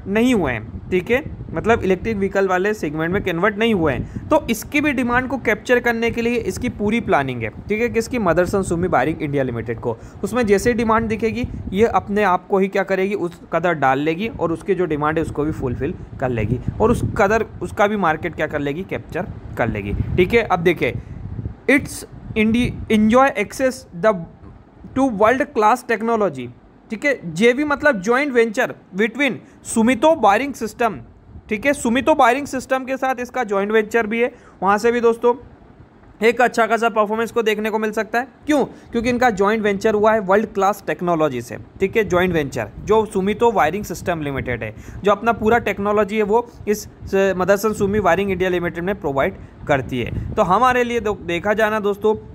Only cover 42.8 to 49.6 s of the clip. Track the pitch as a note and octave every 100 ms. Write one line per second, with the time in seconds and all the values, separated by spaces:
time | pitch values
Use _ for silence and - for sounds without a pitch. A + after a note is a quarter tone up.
42.8 | D#3 A3 G#3 G3 F#3+ G#3+ A#3 G3 D#3 G3+
43.8 | G#3 F3 - E3 D3 C3+ A#2+ A#2+ A2 -
44.8 | - - F#3+ G3+ A#3 A3+ G#3+ A#3 G#3+ G3+
45.8 | G3+ G#3 G3 A3 G3+ A3+ A#3 - G3+ G#3
46.8 | - - - G3 G3 F3+ F3 G3+ G#3+ G#3+
47.8 | G3+ G#3 F#3 E3+ G3+ F3+ F#3 F3+ E3+ E3+
48.8 | F3+ G3+ D#3 C3+ E3+ - - -